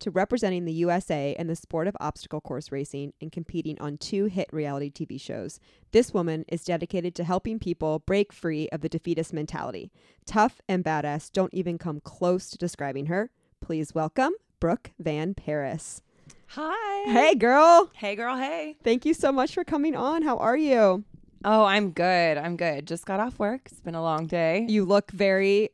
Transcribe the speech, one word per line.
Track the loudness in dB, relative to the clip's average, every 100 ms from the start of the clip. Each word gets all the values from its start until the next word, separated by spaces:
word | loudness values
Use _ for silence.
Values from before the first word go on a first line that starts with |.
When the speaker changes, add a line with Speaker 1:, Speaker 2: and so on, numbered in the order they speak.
Speaker 1:
to | -4
representing | -2 0 0 0 0 -2
the |
U | 0 2
S | 0 0
A | -2 -2 -4
in | -4
the | -6
sport | -6 -4 -4
of | -4
obstacle | -6 -8 -10 -12
course | -8 -10 -8
racing | -8 -8 -8 -10 -12
and | -14
competing | -12 -8 -8 -6 -8
on | -8 -8
two | -4 -2 0
hit | -2 -4
reality | -4 -4 -4 -8
T | -8 -10
V | -10
shows. | -10 -10 -10 -14 _ _ _
This | 2 4
woman | 2 0 -2 -4
is | -6
dedicated | -4 -4 -4 -4 -4 -4
to |
helping | -2 -2 -2 -6
people | -6 -4 -2 -2
break | 0 2 0
free | -2 -4 -4 -4
of | -6
the | -6
defeatist | -6 -2 -2 -4
mentality. | -6 -6 -6 -8 -10 -14 _ _ _ -4
Tough | 2 2 0 -4
and | -2
badass | 0 -2 -2 -6 -4
don't | -2 -2
even | -2 -4 -6
come | -6 -8
close | -12 -4 0 0 -4
to | -8
describing | -8 -6 -6 -6 -2
her. | -2 -4 _ _ _
Please | -6 -6 -4
welcome | -4 -2 0 0 -2 _ _
Brooke | -2 -2 -6 -8
Van | -4 -2 -4
Paris. | -6 -4 -4 -4 -6 -10 -16 -20 _ -20 -20 -16
Speaker 2:
Hi. | -8 -6 -4 -4 -4 2
Speaker 1:
Hey, | 4 6
girl. | 6 6 8 10 10 8
Speaker 2:
Hey, | 0 -6
girl. | -4 -4 -4
Hey. | -4 -6 -8 -4
Speaker 1:
Thank | 0 2 2
you |
so | 2 2
much | 2 0
for | -2
coming | -2 0 0 0
on. | 0 0
How | 0 0
are | 2 2
you? | 4 6 6 4 -2 -16 -20 _ 2
Speaker 2:
Oh, | 6
I'm | 6 4 2
good. | 0 2 4 4 2
I'm | -2 -2
good. | -2 -2 -6
Just | -8
got | -4 -2
off | -2 -2
work. | -4 -4 -10
It's | -16
been | -10
a | -4
long | -2 -2 -2
day. | 0 2 0 2
Speaker 1:
You | 2 4
look | 2 2
very | 0 2 4 4 2 0